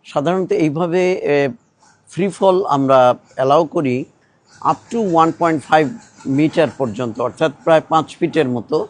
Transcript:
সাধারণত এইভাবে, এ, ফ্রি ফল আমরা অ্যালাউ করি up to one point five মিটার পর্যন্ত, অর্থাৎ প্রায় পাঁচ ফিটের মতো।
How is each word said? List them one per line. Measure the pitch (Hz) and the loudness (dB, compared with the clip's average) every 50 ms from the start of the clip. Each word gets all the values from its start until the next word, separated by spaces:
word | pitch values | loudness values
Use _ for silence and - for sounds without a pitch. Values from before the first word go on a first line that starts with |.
| _ | _
সাধারণত | - - 151 139 160 180 190 180 - | -4 -4 -2 0 0 -2 -2 -2 -4
এইভাবে, | - - 160 151 139 160 180 170 165 185 180 185 185 | -2 -2 -2 -2 0 -2 -4 -2 0 0 0 0 -2
এ, | - - - 143 143 139 135 - _ _ _ _ _ _ _ _ _ _ _ | -2 -2 0 2 2 2 0 -2 _ _ _ _ _ _ _ _ _ _ _
ফ্রি | - 160 190 | -6 -4 -4
ফল | 196 - - 196 190 180 185 196 | -4 -2 0 2 2 2 2 0
আমরা | - 143 139 139 131 135 131 127 123 120 - _ _ _ | 0 0 0 2 4 4 6 6 4 2 0 _ _ _
অ্যালাউ | - 131 135 143 160 170 | -4 0 2 2 2 2
করি | 143 - 180 151 131 123 127 147 _ _ _ _ _ _ _ _ _ _ - - 143 | 0 -4 -4 -2 -2 -4 -4 -6 _ _ _ _ _ _ _ _ _ _ -6 -4 -4
up | - - _ - 233 | -4 -4 _ -8 -6
to | 233 220 190 165 | -4 -2 0 2
one | 165 160 165 151 - | 2 2 2 0 -2
point | 175 165 160 143 - - | -2 -2 -2 -2 -2 2
five | 156 160 156 131 120 - - _ _ - - | 2 2 2 0 -4 -12 -20 _ _ -12 -6
মিটার | 135 135 139 156 151 - 170 156 123 - | -4 0 0 0 0 2 0 0 0 -2
পর্যন্ত, | - 139 117 98 110 127 117 104 127 | -6 -6 -6 -4 -6 -8 -8 -6 -6
অর্থাৎ | 127 123 - - 160 156 156 _ - | -6 -6 -2 -2 -4 -4 -4 _ 0
প্রায় | 175 160 156 156 - | 2 2 2 2 0
পাঁচ | 165 160 147 - - _ | -2 -2 -2 -2 -6 _
ফিটের | 175 156 - 165 147 127 | -4 -2 0 -2 -2 0
মতো। | 123 120 - - 147 160 214 | -2 -6 -4 -4 -4 -4 -4